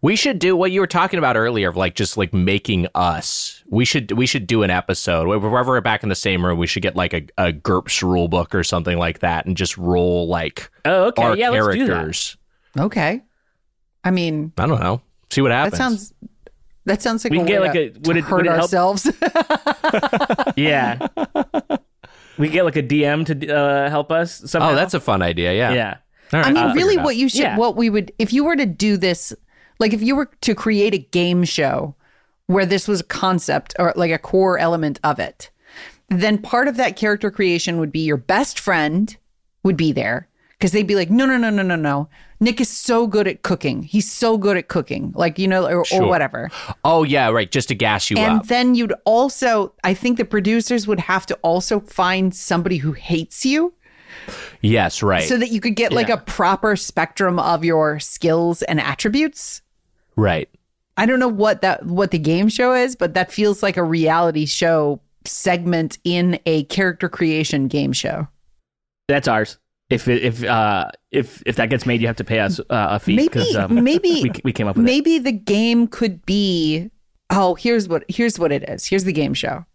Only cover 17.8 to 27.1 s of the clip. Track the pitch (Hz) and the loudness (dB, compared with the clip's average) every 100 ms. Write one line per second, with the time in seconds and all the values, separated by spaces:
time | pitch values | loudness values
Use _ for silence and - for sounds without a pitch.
17.8 | 143 - 156 170 156 185 170 165 170 185 | -2 -4 0 0 0 0 2 2 2 2
18.8 | 180 202 302 - 320 320 - 311 - - | 2 2 -2 0 0 0 0 -2 -2 -2
19.8 | 302 226 285 233 - 214 262 - - 143 | 0 0 0 -2 0 -2 -2 0 2 2
20.8 | 123 120 320 - 311 311 269 320 - 294 | 0 -2 -6 -6 -6 -4 -4 -4 -4 -8
21.8 | _ _ - - - - 156 160 175 151 | _ _ -20 -20 -20 -2 0 2 2 0
22.8 | 127 143 143 151 160 143 147 147 143 139 | 0 2 2 2 0 -4 -2 0 2 2
23.8 | 139 147 143 165 170 - 151 165 156 143 | 2 -2 0 0 -2 -6 -4 0 2 2
24.8 | 185 175 - 101 87 85 87 95 120 123 | 0 -2 0 0 0 0 0 2 2 0
25.8 | 107 - _ _ _ 151 165 294 - 262 | -2 -8 _ _ _ 0 2 2 2 2
26.8 | 370 381 302 | 2 2 0